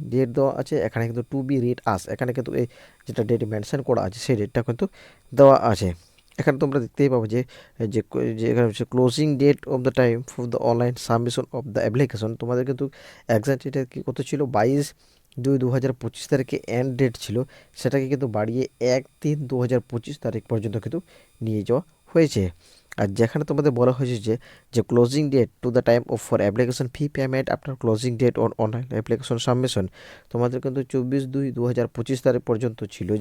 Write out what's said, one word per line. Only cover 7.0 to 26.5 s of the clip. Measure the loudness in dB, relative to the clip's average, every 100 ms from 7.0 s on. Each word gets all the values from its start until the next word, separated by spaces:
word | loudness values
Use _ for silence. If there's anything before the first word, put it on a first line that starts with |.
| 2
পাবে | 2 0
যে, | -2 -4 -10 -16 -6 -2
যে, | -2 -2 -2 -2 0
যে | 0
এখানে | 4 2
হচ্ছে | 0 -2
closing | 2 2 4 0 4
date | 4 4 0
of | -2 0
the | 2
time | 2 2 -4
for | -8 -4
the | -2 2
online | 2 0 -2 -2
submission | 0 0 -2 -4 -6
of | -6
the | -2 0
application। | 2 0 -2 -6 -4
তোমাদের | -4 -2 -2
কিন্তু | -4 -6 -8 -20 -12 -2 0
এক্সাক্ট | 0 -2 -2
এটা | -4 -6
কি | -6 -8
কত | -6 -4
ছিল, | -4 0 2
বাইশ | 2 2 -2 -8 _ _ _ -6
দুই | 0 0
দু | 2
হাজার | 0 -2 -4
পঁচিশ | -8 -10 -2
তারিখে | -2 0 -6 -4 -2
এন্ড | -2 0
ডেট | 0 -2
ছিল, | -6 -4 -4 -10 -20 -6
সেটাকে | -2 0 0
কিন্তু | -2 -2 -2
বাড়িয়ে | -2 -2 -4 -2 0
এক | 0 -2 _
তিন | -4 -4 -2
দু | -2
হাজার | 0 0 -2
পঁচিশ | -8 -8 -8
তারিখ | -6 -6 -4
পর্যন্ত | -4 -2 -6
কিন্তু | -4 -6 -8 -16 _ -8 -4
নিয়ে | -2 0
যাওয়া | 0 -2 _ _
হয়েছে। | 2 4 2 -2 -4 _ _ _ -4
আর | -2 2
যেখানে | 2 2 -2
তোমাদের | 0 2 4
বলা | 2 2
হয়েছে | -2 -2 -2
যে, | -4 -6 -20 _
যে | -2 2
closing | 4 4 4 2
date | 2 0 _
to | -2 2
the | 4
time | 2 2
of | -6 -2
for | 0
application | 2